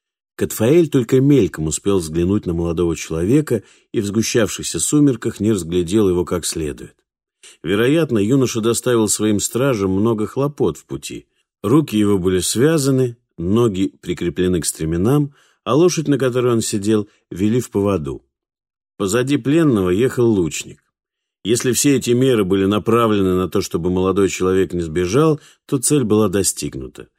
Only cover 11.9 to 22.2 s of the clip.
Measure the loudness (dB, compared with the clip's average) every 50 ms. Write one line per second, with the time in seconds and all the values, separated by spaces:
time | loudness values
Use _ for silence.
11.9 | 0 0 2 2 2 2 2 0 0 0 -2 -2 0 0 2 2 2 2 0 0
12.9 | 0 0 0 -2 -4 _ _ _ _ -6 -4 0 2 2 2 2 0 0 -2 -4
13.9 | -4 _ -8 -8 -6 -4 -4 -4 -2 -2 0 0 0 -2 -2 -4 -6 -6 -6 -4
14.9 | -2 0 0 2 2 2 0 -2 -6 _ _ _ _ _ -4 0 2 2 2 2
15.9 | 0 0 -2 -2 0 0 0 0 0 0 0 2 0 0 0 -2 -4 -2 0 2
16.9 | 0 0 0 -4 _ _ _ -12 -6 -2 0 0 0 0 -2 -2 -2 -2 0 0
17.9 | 0 -2 -2 -6 -10 -12 _ _ _ _ _ _ _ _ _ _ _ _ _ _
18.9 | _ -6 -4 -2 0 0 0 0 -2 -2 0 0 0 2 2 2 2 2 2 2
19.9 | 2 2 0 0 0 2 2 2 2 2 0 -2 -4 -8 -12 -12 -16 -20 _ _
20.9 | _ _ _ _ _ _ _ _ _ _ -4 -2 -2 0 0 -2 0 0 2 2
21.9 | 2 2 2 0 2 2